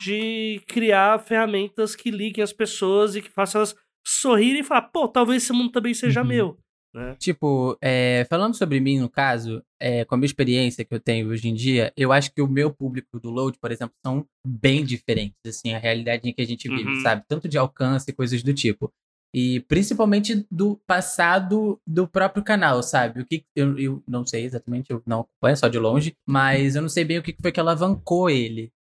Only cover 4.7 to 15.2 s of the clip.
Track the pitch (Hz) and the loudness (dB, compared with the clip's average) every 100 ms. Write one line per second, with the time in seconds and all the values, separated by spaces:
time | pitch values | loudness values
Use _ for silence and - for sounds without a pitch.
4.7 | 269 - 339 254 254 240 254 - 240 247 | 0 0 -2 0 2 2 2 0 0 0
5.7 | 240 233 233 247 233 240 247 190 - _ | 0 -2 -2 0 2 2 2 0 -2 _
6.7 | _ _ 120 123 131 - 165 151 139 127 | _ _ -14 -12 -6 -4 0 2 2 2
7.7 | - 131 127 123 123 120 170 208 226 175 | 0 0 2 4 2 2 0 0 0 0
8.7 | 139 135 139 123 - 135 120 113 113 - | 2 2 2 0 0 0 0 -4 -8 -12
9.7 | _ 127 120 113 127 139 - 127 123 123 | _ -2 -2 0 0 0 0 2 2 0
10.7 | 120 113 117 - 113 110 113 117 110 127 | -2 -6 -6 -2 -2 -2 -4 -2 -2 0
11.7 | 131 113 - 131 135 139 - 139 135 151 | 2 0 0 2 2 2 -2 0 2 0
12.7 | 143 135 127 - 117 117 117 135 127 117 | -2 -6 -6 -10 -12 -8 -4 -4 -4 -8
13.7 | 117 117 - 135 135 151 _ 131 117 135 | -8 -8 -10 -6 -4 -6 _ -10 0 2
14.7 | 139 143 120 - 110 | 2 0 -4 -2 -4